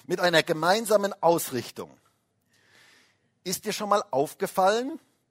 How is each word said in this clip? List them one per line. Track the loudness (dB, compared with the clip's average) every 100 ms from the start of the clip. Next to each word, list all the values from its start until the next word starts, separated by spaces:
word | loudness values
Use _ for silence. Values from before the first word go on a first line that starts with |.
| -6
mit | 0
einer | 2 2
gemeinsamen | 2 0 0 0 2 0 0 0
Ausrichtung. | 2 2 0 -6 -8 -12 -16 -18 _ _ _ _ _ _ _ _ _ _ _ _ _ _
Ist | -8 -8
dir | -6
schon | -6 0
mal | 0 0
aufgefallen, | -2 -2 -4 -6 2 2 2 -2 -10 _ _ _